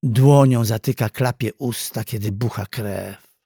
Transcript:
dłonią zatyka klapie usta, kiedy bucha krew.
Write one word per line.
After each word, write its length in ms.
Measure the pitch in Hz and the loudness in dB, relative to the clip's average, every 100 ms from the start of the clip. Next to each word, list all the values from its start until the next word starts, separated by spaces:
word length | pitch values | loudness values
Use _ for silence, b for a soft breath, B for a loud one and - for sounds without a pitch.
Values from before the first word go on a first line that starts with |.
dłonią 600 | 143 110 135 143 139 123 113 | 0 4 6 8 6 4 0
zatyka 440 | 113 - 127 107 | -2 -4 -2 -4
klapie 440 | - 127 120 113 | -2 -4 -2 -6
usta, 500 | - 131 113 - - | -6 -8 -6 -10 -10
kiedy 280 | 107 113 104 | -8 -6 -6
bucha 340 | 101 117 - 98 | -4 -6 -6 -10
krew. 640 | - 104 95 98 101 _ _ | -10 -8 -8 -10 -14 _ _